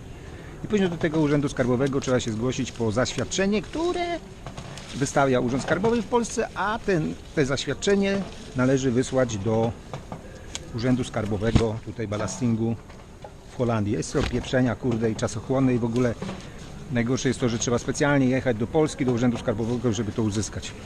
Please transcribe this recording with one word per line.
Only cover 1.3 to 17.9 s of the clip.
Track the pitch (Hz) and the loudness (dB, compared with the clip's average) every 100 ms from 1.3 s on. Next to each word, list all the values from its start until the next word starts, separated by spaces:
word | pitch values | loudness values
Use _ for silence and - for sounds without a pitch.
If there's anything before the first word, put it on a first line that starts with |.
| 147 143 | 4 2
Skarbowego | - 123 123 139 135 | 2 2 2 2 0
trzeba | 127 127 | 2 2
się | 120 | 2
zgłosić | 107 123 127 127 | -2 0 0 -4
po | - 113 | -2 0
zaświadczenie, | 107 123 - 117 - 196 208 | 2 0 0 -2 0 2 0
które | - 302 339 359 349 330 - - - - - - - - | -2 -2 -2 0 -2 -4 -8 -14 -14 -12 -12 -12 -10 -4
wystawia | 139 - 139 127 | 0 4 4 4
Urząd | 127 131 | 2 0
Skarbowy | - 160 220 240 | 0 0 2 2
w | 196 | 2
Polsce, | 240 233 - - 165 | 0 0 -2 -4 -2
a | 190 226 214 | -2 -2 0
ten, | 180 156 - - - | 0 0 -4 -6 -2
te | 131 | 0
zaświadczenie | 139 - 135 - 202 196 196 185 - - 127 | 0 -2 -2 2 4 4 0 -2 -10 -6 2
należy | 127 139 131 | 4 4 4
wysłać | 117 131 131 127 110 | 2 2 2 2 0
do | 101 110 113 - - - - - - - - - - 120 | 0 2 2 -2 -10 -12 -10 -12 -12 -14 -12 -12 -8 -2
Urzędu | 123 123 | 2 2
Skarbowego, | 123 117 107 104 110 113 113 110 110 | 0 -2 -2 0 2 4 2 0 -6
tutaj | 101 107 | -6 -4
ballastingu | 104 104 - 120 113 113 113 - - - - - - - | -2 -4 -2 0 2 0 -2 -6 -16 -18 -18 -18 -18 -12
w | - | -2
Holandii. | 120 113 104 | 0 2 0
Jest | 110 151 | 0 -2
to | 151 | -2
pieprzenia, | 120 120 - 131 127 104 | 0 -2 0 2 2 2
kurde, | 131 113 113 | 0 2 2
i | 104 | 0
czasochłonne | 120 110 - 131 131 123 | -2 -4 0 2 4 4
i | |
w | 120 | 2
ogóle | 117 123 107 95 95 - - - - - | 2 2 0 -6 -10 -12 -14 -14 -14 -4
najgorsze | 120 117 127 135 | 0 2 2 2
jest | 113 | 2
to, | 127 | 2
że | 113 | 2
trzeba | - 120 | 2 0
specjalnie | - | 0